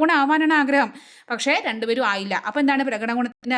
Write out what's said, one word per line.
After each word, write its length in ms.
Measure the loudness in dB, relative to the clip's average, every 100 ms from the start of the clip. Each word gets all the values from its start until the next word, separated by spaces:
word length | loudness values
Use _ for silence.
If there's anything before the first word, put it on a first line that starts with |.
ഗുണം 120 | 2 4
ആവാനാണ് 360 | 2 2 4 2
ആഗ്രഹം, 300 | 2 2 0 -4 -20 -18 -10
പക്ഷേ 220 | -6 -2 -2 -2
രണ്ടുപേരും 360 | -4 -2 0 0
ആയില്ല. 220 | -2 -4 -4 -4
അപ്പോൾ 140 | 0 0
എന്താണ് 180 | 0 -2
പ്രകട 200 | -4 -4 -2
ഗുണത്തിൻ്റെ 380 | -4 -6 -4